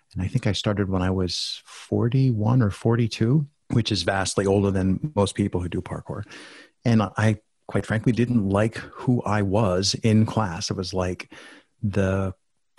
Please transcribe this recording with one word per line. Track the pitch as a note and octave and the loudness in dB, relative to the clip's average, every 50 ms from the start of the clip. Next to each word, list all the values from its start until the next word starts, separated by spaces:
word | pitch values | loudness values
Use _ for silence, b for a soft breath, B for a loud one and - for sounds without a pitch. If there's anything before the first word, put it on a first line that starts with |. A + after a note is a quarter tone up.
| B _ - | B _ -6
And | F2+ | -6
I | F#2 | -4
think | F2+ - B2+ - | -2 -2 -2 0
I | A2 | -2
started | F#2+ - - A2 G#2 G2 G2+ F#2 | -2 0 -2 -2 0 0 0 0
when | F#2+ F#2 | 0 0
I | F2+ F#2 | 0 0
was | F#2+ F#2+ F2+ F2+ - - - - - - - | 0 0 -2 -2 -4 -6 -8 -8 -10 -12 -16
forty-one | - - - - - G#2 G#2 A2 A#2 A#2 C3+ C3+ C3 A#2+ G#2 G#2 A2+ B2 C3 | -18 -20 -20 -8 -4 -2 0 0 2 2 2 2 2 2 2 2 2 2 4
or | A2+ G2+ | 2 2
forty-two, | F#2+ - - A2+ A#2 A#2 A#2+ A2 - - A2 A2+ C3+ D#3+ C#3+ - _ _ _ - | 0 0 0 2 2 2 0 0 0 0 2 2 2 2 0 -2 _ _ _ -2
which | - B2 G#2+ - | 0 0 0 0
is | G#2+ F2+ E2+ | -2 -2 0
vastly | F#2+ G2 F#2+ F#2+ - - - G2 | 0 0 0 -2 -2 -2 0 2
older | G2 G2 G2+ G2 G2+ | 2 4 4 2 2
than | F#2+ F#2+ F#2 F#2+ F#2+ - - D3+ - | 2 2 2 0 0 0 -2 -2 0
most | G2+ G2+ F#2+ - | 0 0 0 0
people | - G2+ G2 - F2+ | -2 -2 -2 -2 -4
who | F2+ F2 | -4 -4
do | - F#2 | -6 -6
parkour. | F#2 - - - - - C#2 - G#2 B B B B B B B B B B _ | -6 -6 -8 -10 -10 -10 -10 -10 -12 B B B B B B B B B B _
And | - A#2+ A2+ A2+ | 0 2 4 4
I, | G#2 F#2 - - G#2+ A2 G#2 - _ _ _ _ _ | 2 0 0 0 2 2 0 0 _ _ _ _ _
quite | - - G#2 - | -6 -4 -4 -2
frankly, | - G#2 A2+ - C3 | -2 -2 0 0 0
didn't | A2+ G#2+ A#2+ A#2+ B2 A#2 G2 G2 | 2 2 2 2 2 0 2 2
like | G2 G2+ A2 A2+ - - | 2 2 2 0 -2 -6
who | - - - - - - B2 A#2+ | -14 -14 -16 -4 -2 0 0 0
I | - - G#2 G#2+ | 0 0 0 0
was | G2+ F#2+ F#2+ G#2+ A#2 F#2+ F2+ F#2 G2+ - - - | 2 2 2 2 2 2 2 0 0 -2 -2 0
in | - A#2 G#2+ G#2+ A2 | 2 4 4 4 4
class. | A2+ - A2+ G#2+ F#2 E2 F#2+ - - | 2 2 0 -2 -2 -2 -6 -6 -6
It | G2 F#2+ | -6 -6
was | F#2 F2 - | -6 -4 -4
like | F#2 F#2 F#2 F2+ - - B B B B B B B B B _ _ | -2 -2 -2 -4 -6 -10 B B B B B B B B B _ _
the | - G#2 F#2+ G2+ F#2+ F#2+ F#2+ G2 F#2+ F#2+ - _ _ _ _ _ _ _ _ | -6 -2 0 0 2 2 0 0 -2 -4 -6 _ _ _ _ _ _ _ _